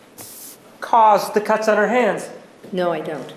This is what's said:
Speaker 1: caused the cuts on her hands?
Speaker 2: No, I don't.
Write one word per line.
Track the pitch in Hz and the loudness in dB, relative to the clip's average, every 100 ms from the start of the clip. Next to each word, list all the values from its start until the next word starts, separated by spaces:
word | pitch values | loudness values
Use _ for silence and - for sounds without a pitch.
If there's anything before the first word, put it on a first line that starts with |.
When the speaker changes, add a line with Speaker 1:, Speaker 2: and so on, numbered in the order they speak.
| - - - - - - - - | -20 -20 -20 -18 -20 -20 -20 -16
Speaker 1:
caused | - 240 220 202 - | 0 4 6 4 2
the | 214 | -2
cuts | 214 220 220 | 0 0 2
on | 208 | 2
her | 202 | 2
hands? | 247 220 165 - - - - - | 2 2 -2 -8 -16 -20 -20 -10
Speaker 2:
No, | 185 175 | -4 -2
I | 160 | -2
don't. | 165 147 123 | -6 -10 -12